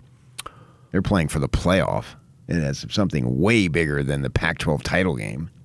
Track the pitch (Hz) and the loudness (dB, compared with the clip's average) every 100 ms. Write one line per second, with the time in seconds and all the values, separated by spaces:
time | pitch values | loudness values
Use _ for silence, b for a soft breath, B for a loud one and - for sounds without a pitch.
0 | - _ B B B B B B B - | -20 _ B B B B B B B -2
1 | 92 101 76 78 67 - 87 92 65 50 | 2 2 2 0 0 0 2 2 2 -2
2 | - - - - - 87 71 71 - - | -6 -14 -20 -16 -4 -2 -2 -4 -4 -2
3 | 95 78 60 64 92 117 92 80 80 71 | 0 0 0 2 4 4 4 2 0 0
4 | 69 71 65 - 80 82 80 73 - 85 | 0 -2 0 0 -2 -2 -2 -2 0 0
5 | 95 65 52 60 82 - | 0 -2 -6 -8 -10 -12